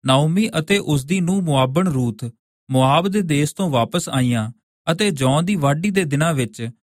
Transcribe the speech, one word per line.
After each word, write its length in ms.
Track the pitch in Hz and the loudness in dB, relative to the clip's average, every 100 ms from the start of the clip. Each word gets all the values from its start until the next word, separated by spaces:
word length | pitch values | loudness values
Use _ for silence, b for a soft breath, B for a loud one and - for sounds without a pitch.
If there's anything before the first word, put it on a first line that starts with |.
| 131 | 2
ਨਾਓਮੀ 440 | 131 156 175 220 165 | 2 4 2 0 -2
ਅਤੇ 180 | 160 202 | 0 -2
ਉਸ 280 | - 147 135 | 0 -2 0
ਦੀ 140 | 190 | -2
ਨੂੰਹ 220 | 170 196 | 0 -2
ਮੁਆਬਣ 460 | 175 135 131 139 185 | 0 2 2 2 0
ਰੂਥ 380 | 135 120 113 117 - _ _ _ | 0 -2 -4 -10 -12 _ _ _
ਮੁਆਬ 360 | 131 131 147 190 | 2 4 4 2
ਦੇ 140 | 202 | -2
ਦੇਸ਼ 340 | 175 143 147 - | 0 0 0 -2
ਤੋਂ 140 | 190 | -2
ਵਾਪਸ 400 | 131 113 180 - | 0 0 -2 -4
ਆਈਆਂ 420 | 135 127 120 110 - _ _ - | -2 0 0 -4 -10 _ _ -4
ਅਤੇ 200 | 170 208 | 0 0
ਜੌਂ 320 | 147 131 143 | 0 0 2
ਦੀ 120 | 175 202 | 0 0
ਵਾਢੀ 340 | 139 147 196 | 0 0 0
ਦੇ 140 | 190 | -2
ਦਿਨਾਂ 300 | 160 139 165 | -2 0 0
ਵਿੱਚ 360 | 147 120 - 117 - | 0 -4 -6 -12 -12